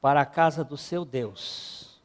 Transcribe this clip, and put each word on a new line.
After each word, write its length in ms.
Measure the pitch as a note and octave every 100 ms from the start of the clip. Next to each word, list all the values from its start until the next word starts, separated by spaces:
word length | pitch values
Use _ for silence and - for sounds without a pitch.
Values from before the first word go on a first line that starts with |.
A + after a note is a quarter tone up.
para 200 | C3+ C#3+
a 40 | C#3
casa 380 | - E3 D#3
do 120 | D3 C#3+
seu 300 | - E3+ D#3+
Deus 960 | B2+ A2+ G#2 - - - - - -